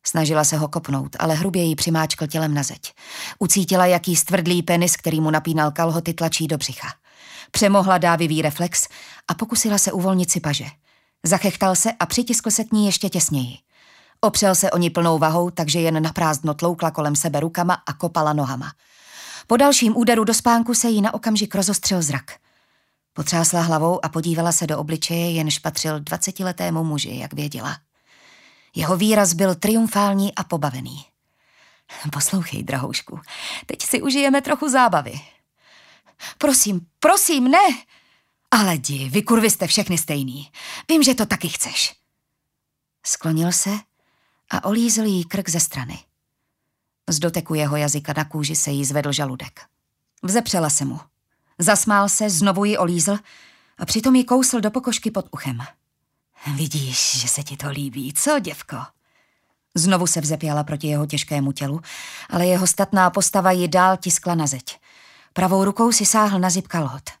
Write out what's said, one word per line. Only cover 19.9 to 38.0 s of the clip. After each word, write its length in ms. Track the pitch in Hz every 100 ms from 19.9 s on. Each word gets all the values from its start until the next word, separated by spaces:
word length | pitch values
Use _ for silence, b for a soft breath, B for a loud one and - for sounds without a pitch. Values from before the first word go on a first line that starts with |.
| 220
úderu 280 | 233 233
do 100 | 214
spánku 400 | 226 240 233 233
se 140 | 240 240
jí 140 | 214
na 120 | 208
okamžik 400 | 220 226 214 208
rozostřil 480 | 190 190 202 - 190
zrak. 300 | 151 147 - - _ _ _ _ _ _ _
Potřásla 460 | - 147 170 160 175
hlavou 440 | 165 156 165 180
a 40 | 160
podívala 440 | 165 165 165 170
se 140 | 170 151
do 120 | 151
obličeje, 520 | 147 160 - 170 170
jenž 280 | 165 156 143
patřil 420 | 160 156 160 151
dvacetiletému 840 | 147 170 - - 185 175 175 165
muži, 340 | 165 147 - 127
jak 140 | 127
věděla. 460 | 147 147 147 131 - _ b b b b b b b b
Jeho 220 | - 156 180
výraz 360 | 214 214 196
byl 220 | 170 190
triumfální 800 | 175 208 226 220 202 202 196 196
a 100 | -
pobavený. 600 | - 165 143 127 123 135 - _ _ B B B B B B B 151
„Poslouchej, 500 | 143 - 190 165 -
drahoušku, 580 | - 135 127 - - - B B B B -
teď 160 | -
si 200 | - 254
užijeme 400 | 277 269 277 277
trochu 260 | 269 285 302
zábavy.“ 520 | 254 240 175 117 143 - _ _ _ B B B B B B B B
„Prosím, 480 | 294 262 208 180 170 _
prosím, 520 | 302 392 - 294 247
ne!“ 180 | 330 392 247 b b